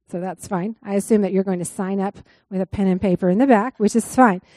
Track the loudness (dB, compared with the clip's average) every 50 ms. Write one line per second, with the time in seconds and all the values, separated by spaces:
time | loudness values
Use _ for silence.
0 | _ _ -10 -8 -8 -8 -10 -12 -10 -6 -4 -4 -4 -6 -8 -10 -8 -4 -4 -4
1 | 0 2 2 2 2 0 0 -2 -2 -2 -4 -4 -6 -8 -8 -8 -6 -4 -4 -4
2 | -4 -6 -6 -10 -18 _ _ _ _ _ -6 -6 -6 -6 -4 -2 0 0 0 0
3 | 0 0 0 0 0 0 2 2 4 4 4 4 2 0 -2 -2 0 0 2 0
4 | -2 0 2 4 4 4 4 0 -6 _ _